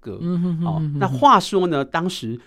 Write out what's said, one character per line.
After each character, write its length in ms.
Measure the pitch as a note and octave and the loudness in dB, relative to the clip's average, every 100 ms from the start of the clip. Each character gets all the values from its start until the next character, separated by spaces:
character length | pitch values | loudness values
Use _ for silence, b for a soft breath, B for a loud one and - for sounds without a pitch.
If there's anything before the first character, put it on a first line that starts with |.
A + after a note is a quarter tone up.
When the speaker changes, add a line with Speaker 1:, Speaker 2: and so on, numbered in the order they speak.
Speaker 1:
歌。 180 | - F#2+ | -12 -8
Speaker 2:
嗯， 140 | E3+ | -4
嗯， 80 | F3+ | -2
嗯， 20 | |
嗯， 140 | F3+ E3 | -2 -2
嗯。 40 | E3+ | -2
Speaker 1:
哦， 160 | D#3+ D#3 C#3+ | -2 -2 -2
那 80 | C3 | -2
话 320 | C3 C#4+ A3 | 4 6 6
说 300 | - G3 F3+ | 4 0 0
呢， 160 | D3 | 0
当 260 | C3+ E3 F3+ | -2 -4 -4
时 300 | F#3 A2+ A#2+ | -6 -8 -10